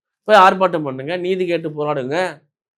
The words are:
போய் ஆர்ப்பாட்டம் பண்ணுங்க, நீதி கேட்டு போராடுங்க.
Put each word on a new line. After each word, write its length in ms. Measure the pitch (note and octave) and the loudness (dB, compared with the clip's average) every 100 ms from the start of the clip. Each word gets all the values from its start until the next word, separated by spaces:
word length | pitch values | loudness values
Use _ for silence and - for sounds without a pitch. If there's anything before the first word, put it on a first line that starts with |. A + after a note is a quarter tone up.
| _ _ | _ _
போய் 160 | - G#3+ | 4 6
ஆர்ப்பாட்டம் 440 | F#3+ F#3+ F#3 E3 | 6 4 0 -2
பண்ணுங்க, 340 | D3 C3 C#3 F3+ | -6 -8 -8 -6
நீதி 280 | F3+ F#3+ F3+ | -4 -4 -4
கேட்டு 240 | E3+ E3 | -4 -6
போராடுங்க. 720 | D3+ D3 D3 B2+ D#3+ F#3 D3+ _ _ _ | -6 -4 -4 -4 -4 -4 -8 _ _ _